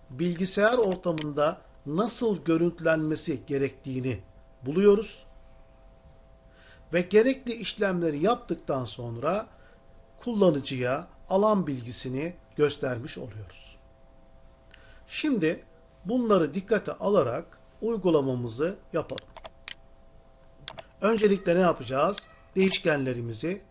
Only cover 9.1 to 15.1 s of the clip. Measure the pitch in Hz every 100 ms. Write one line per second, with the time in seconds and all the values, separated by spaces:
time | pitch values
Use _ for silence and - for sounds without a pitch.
9.1 | 117 143 202 240 - - - - - -
10.1 | - 247 214 185 147 123 131 123 143 175
11.1 | - - 190 214 202 156 131 117 120 131
12.1 | 131 165 180 - - 147 - 135 120 147
13.1 | - 110 104 101 - - - - - -
14.1 | - - - - - - - - - -